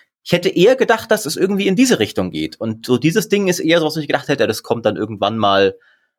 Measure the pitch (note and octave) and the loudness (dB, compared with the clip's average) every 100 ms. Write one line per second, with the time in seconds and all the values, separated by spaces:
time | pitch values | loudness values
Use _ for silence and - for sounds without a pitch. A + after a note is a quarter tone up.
0 | _ _ - F3 F3 - F#3+ B3+ G#3+ A3 | _ _ -4 -2 0 4 4 4 2 0
1 | - G#3+ D3 - F#3 G3+ G3+ F#3+ C4 F#3 | 2 -2 -2 -4 -2 0 0 2 4 4
2 | G#2 - F2+ D#2 D#2 - A2+ A2 - B2 | 0 -2 -6 -4 -8 -6 -8 -6 0 2
3 | D#3 F3 G#3+ G3+ F#3+ F3 D#3+ E3 D#3 D#3 | 2 0 0 0 0 -2 0 0 0 -4
4 | C#3+ C#3+ - C#3 G#2+ A2 - A#2 A2 F#2+ | -4 -6 -2 -2 0 -2 -4 -2 -2 -2
5 | G#2+ G#2+ G2+ A2+ G2+ G2 G2 F#2+ _ _ | -6 -2 -2 0 2 4 2 0 _ _
6 | _ | _